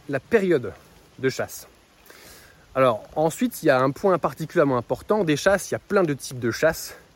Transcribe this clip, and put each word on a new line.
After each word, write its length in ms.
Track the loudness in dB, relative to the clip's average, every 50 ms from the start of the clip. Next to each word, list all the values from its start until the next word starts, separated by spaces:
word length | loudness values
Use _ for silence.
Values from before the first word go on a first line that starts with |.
| -8 -6
la 120 | -6 -6
période 520 | 0 2 2 2 4 2 2 0 0 -4 -10 -14 -20 -20 -20 -20 _ _ _ -4
de 100 | -2 -2
chasse. 400 | -2 -2 -6 -8 -10 -14 -18 -20 _ _ _ _ _ _ _ -20 -20 -20 -20 -20 -20 -20 -20 -20 -20 -20 _ _ 0
Alors 280 | 2 2 2 2 0 -6 -8 -4
ensuite, 460 | -2 -2 -2 0 -2 -4 -4 -4 0
il 40 | 2
y 40 | 4
a 100 | 4 4
un 100 | 4 0
point 280 | 0 0 2 2 2 2
particulièrement 580 | 0 -4 -6 -8 -10 -2 0 2 2 2 2
important. 480 | 0 -2 -4 -6 -6 -2 -2 0 0 2
Des 120 | 0 -2
chasses, 340 | 0 2 2 0 0 0 -4
il 40 | -8
y 20 |
a 40 | -8
plein 220 | -6 0 2 2
de 120 | 2 2 0
types 240 | -4 -8 -10 -8 -4
de 120 | -4 -4
chasses. 440 | 0 2 2 2 2 -2 -6 -14 -16 -20 -20 _ _